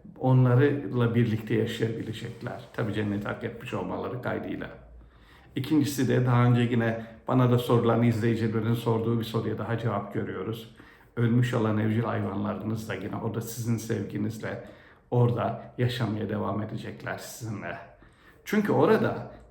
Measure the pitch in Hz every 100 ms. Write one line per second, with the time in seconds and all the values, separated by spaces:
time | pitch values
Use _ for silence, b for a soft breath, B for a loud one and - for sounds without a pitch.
0 | - - 131 127 127 123 143 143 - 127
1 | 113 113 107 107 - 110 110 - 110 113
2 | - 107 - - - 95 - - 110 104
3 | 101 101 107 - 110 - - 107 90 95
4 | 92 - 107 98 95 90 90 - - -
5 | b b b b b - - 156 123 -
6 | 120 127 123 120 123 120 117 120 113 113
7 | B B - 127 123 120 - 117 117 117
8 | 120 104 117 107 113 110 113 117 117 110
9 | 107 117 110 113 110 107 107 113 120 101
10 | 101 104 95 95 95 117 - B B B
11 | B - 117 120 123 123 110 107 110 110
12 | 113 107 104 101 101 101 110 110 - 95
13 | 107 - 113 110 - - 113 113 - 110
14 | 104 107 104 - 98 - B B B B
15 | _ 123 117 120 101 - - - 120 -
16 | 113 107 104 104 110 107 104 - - -
17 | 87 95 - - 110 95 85 87 - -
18 | b b b b - 214 - 127 156 220
19 | - - - - -